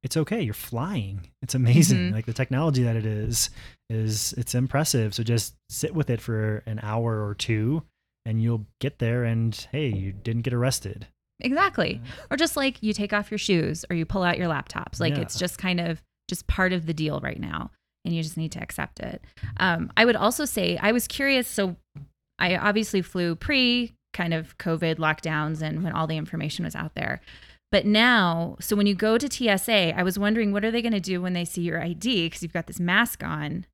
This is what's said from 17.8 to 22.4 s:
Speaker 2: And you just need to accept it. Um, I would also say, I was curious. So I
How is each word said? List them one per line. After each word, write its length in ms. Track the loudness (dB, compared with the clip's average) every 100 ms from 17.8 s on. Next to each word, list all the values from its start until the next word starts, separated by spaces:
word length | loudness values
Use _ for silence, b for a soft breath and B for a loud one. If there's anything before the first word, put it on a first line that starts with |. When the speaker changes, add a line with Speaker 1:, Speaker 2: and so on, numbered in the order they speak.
| _ _ -4
Speaker 2:
And 100 | -2
you 80 |
just 140 | -2 -4
need 140 | -6
to 80 | -6
accept 380 | -10 -6 -8 -8
it. 200 | -10 -10 B B B B
Um, 340 | 0 2 2 6
I 80 | 6
would 100 | 6
also 300 | 2 0 -2
say, 320 | 0 0 0
I 140 | 2
was 140 | 2 0
curious. 400 | -2 2 2 0
So 280 | -2 -2 -4 _ -18 -18 _ _
I 160 | -2